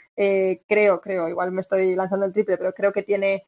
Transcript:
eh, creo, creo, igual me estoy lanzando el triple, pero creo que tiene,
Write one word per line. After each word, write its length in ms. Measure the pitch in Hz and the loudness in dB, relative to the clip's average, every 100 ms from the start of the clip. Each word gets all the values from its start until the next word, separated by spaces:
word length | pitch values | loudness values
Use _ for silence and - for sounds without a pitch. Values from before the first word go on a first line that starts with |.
| _ - | _ -2
eh, 460 | 202 196 190 175 - | 0 2 0 -2 0
creo, 340 | 208 208 175 | 2 4 2
creo, 260 | 196 185 170 | -2 -4 -4
igual 220 | 175 180 | -4 -4
me 100 | 185 | -4
estoy 340 | 185 190 190 185 | -2 0 2 0
lanzando 300 | 185 196 196 | -2 -2 0
el 80 | |
triple, 240 | 196 208 180 | -2 0 -2
pero 160 | 156 | -2
creo 200 | - 196 | -2 0
que 100 | 202 | 0
tiene, 440 | 196 196 196 196 | -2 0 0 -2